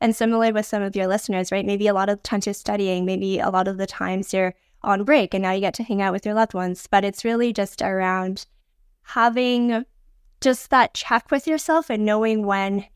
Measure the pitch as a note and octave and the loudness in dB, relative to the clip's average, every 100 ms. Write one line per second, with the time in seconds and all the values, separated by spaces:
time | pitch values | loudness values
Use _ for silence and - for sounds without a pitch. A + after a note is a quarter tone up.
0 | A3 A3 A3+ A3+ A3+ G#3+ G#3+ G#3+ G3 G3 | 0 2 2 4 2 0 -2 -4 -2 -2
1 | F#3 G#3 - F#3 F#3 G3 F#3+ G3+ G#3 G3 | 0 0 -2 -4 -2 -2 -2 0 2 2
2 | G3 G3+ - G3+ G3+ G3+ - G#3 F#3+ F3+ | 0 -2 -2 -2 -2 -6 -4 -2 0 0
3 | F3+ F#3+ F#3+ F#3+ - F#3 F#3+ F#3+ F#3+ - | -2 -2 -2 -2 0 0 -2 -4 -8 -6
4 | F#3 F#3 G3 F#3+ F#3 - _ _ - G3 | -4 -4 -2 -2 -2 -4 _ _ -2 0
5 | G#3 D4+ F#3 F#3+ F#3+ F#3+ F#3+ - A3+ G3+ | 4 2 2 -2 -2 0 -2 -4 -4 -2
6 | G3 F#3+ G#3+ G#3+ A3 F#3 F3+ F3+ - G3 | 0 -2 -2 0 0 0 -4 -6 0 0
7 | G3+ - A3+ A#3 A#3+ G#3 G3 - G3 F#3+ | 0 -2 -2 0 0 0 -4 -4 -2 0
8 | F#3 F#3 F#3 G3 - _ _ _ _ _ | 0 0 -2 -6 -12 _ _ _ _ _
9 | - A#3+ A#3 A#3 B3 A#3+ A#3+ A3+ B3+ _ | -8 2 2 2 2 2 2 0 -4 _
10 | _ _ _ _ C4+ B3 - B3+ A#3 - | _ _ _ _ 0 0 2 4 4 0
11 | - A#3 - C#4 - D#4 - D#4+ D#4+ A3 | -2 -2 0 -2 0 -2 2 0 0 0
12 | G#3+ G#3+ A3 G#3+ G3+ G3 G3 G3 - | 2 2 2 0 0 0 0 -2 -6